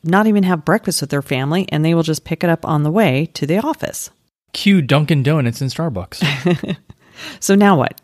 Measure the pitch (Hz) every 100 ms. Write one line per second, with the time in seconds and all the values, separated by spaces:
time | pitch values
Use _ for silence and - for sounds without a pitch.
0 | 160 190 220 208 185 170 190 208 - -
1 | 139 143 - 131 139 175 185 151 160 165
2 | 160 156 - 165 175 165 - 151 151 196
3 | 185 131 165 - 143 190 277 302 - -
4 | - _ _ _ _ - 202 190 127 139
5 | 147 151 135 156 120 117 131 - 165 101
6 | 87 - 147 135 175 170 - 165 _ -
7 | _ - - - - 196 202 165 120 -